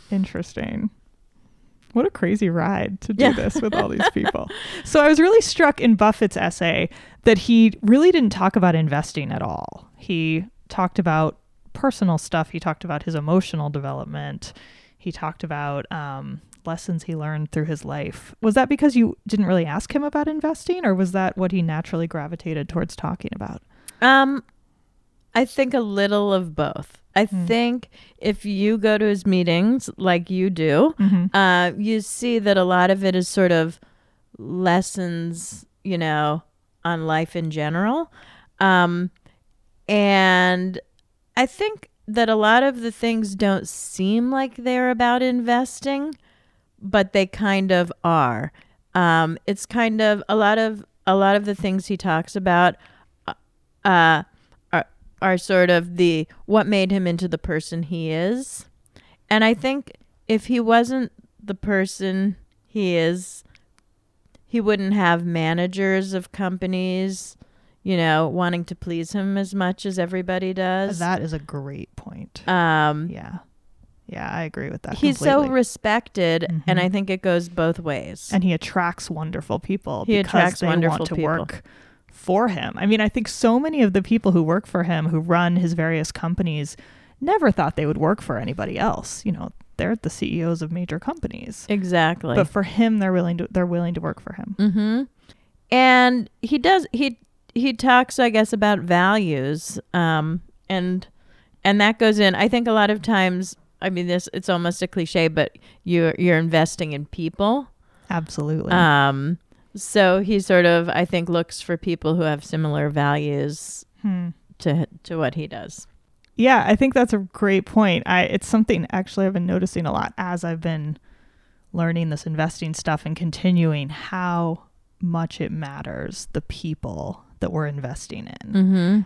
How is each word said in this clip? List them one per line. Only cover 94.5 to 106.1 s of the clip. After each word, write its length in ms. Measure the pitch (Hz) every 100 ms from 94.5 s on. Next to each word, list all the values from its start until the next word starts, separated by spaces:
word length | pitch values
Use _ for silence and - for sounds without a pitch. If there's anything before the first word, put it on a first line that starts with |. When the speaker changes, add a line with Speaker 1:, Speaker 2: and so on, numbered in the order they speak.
| 196
Speaker 2:
Mm-hmm. 440 | 208 202 214 233 269 _ _ _ _ _ -
And 580 | 254 262 254 247 247 196 _
he 160 | 226 285
does, 280 | 339 381 -
he, 260 | 240 277 233 _ _ _
he 180 | 233 269
talks, 460 | 226 254 247 262 -
I 100 | 240
guess, 220 | 220 214
about 280 | 214 208 202
values, 960 | 175 175 185 214 180 143 135 151 - 214 -
um, 460 | 180 165 160 156 170 - _ -
and, 380 | 190 180 185 - _ _ _ _ _
and 180 | 196 202
that 180 | 208 220
goes 180 | 220 208
in, 160 | 196
I 140 | - 208
think 180 | 240 233
a 60 |
lot 180 | 220 208
of 120 | 214
times, 540 | - 202 185 180 185 - _ -
I 60 | 190
mean, 160 | 180 175
this, 200 | 175 -
it's 160 | 190 190
almost 340 | 175 175 180
a 40 | 185
cliche, 400 | 190 160 175 160
but 280 | 156 - - _ _
you're, 300 | 175 170 165